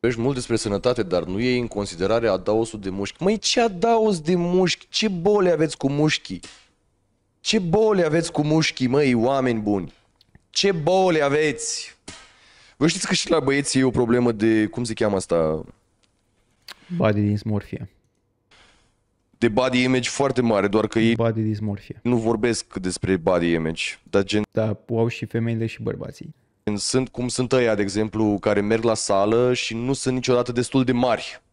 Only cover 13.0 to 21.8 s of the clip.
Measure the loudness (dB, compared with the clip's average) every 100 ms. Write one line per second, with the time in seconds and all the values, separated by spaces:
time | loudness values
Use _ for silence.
13 | -2 -4 0 0 2 0 0 2 2 2
14 | 2 4 2 2 2 4 2 -2 -8 -2
15 | 0 0 0 0 0 -2 -8 _ _ _
16 | _ _ _ _ _ _ -20 -20 -10 -2
17 | 0 2 0 0 -2 -6 -6 -14 -14 _
18 | _ _ _ _ _ -20 _ _ _ _
19 | _ _ _ _ 2 2 2 2 2 2
20 | 0 0 0 2 2 2 2 0 0 2
21 | 2 2 0 0 -4 -4 -6 -8